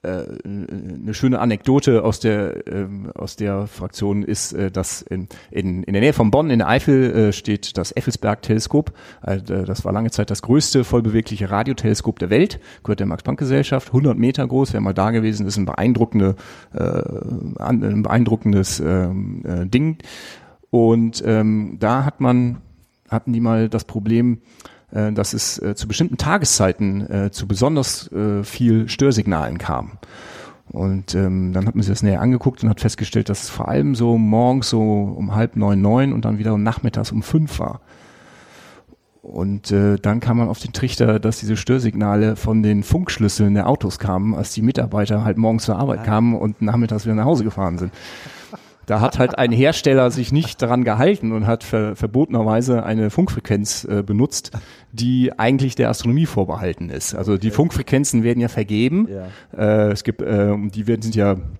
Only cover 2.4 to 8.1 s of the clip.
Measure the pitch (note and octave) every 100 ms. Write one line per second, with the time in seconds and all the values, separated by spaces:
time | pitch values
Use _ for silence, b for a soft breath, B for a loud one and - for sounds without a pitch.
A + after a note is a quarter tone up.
2.4 | F#2+ - - F#2 F#2+ G2+ G2 - G2 -
3.4 | G#2 G2 G#2 - F#2 - G2+ G2+ G2+ G#2
4.4 | - - F#2+ F#2+ F#2 - - F#2 F2 B
5.4 | B - F#2 F2+ F2 G2 C3+ - G#2+ C3
6.4 | D#3+ A#2+ F#2 B2 - C3+ B2+ - G#2+ G2
7.4 | - G#2 - - F2 - -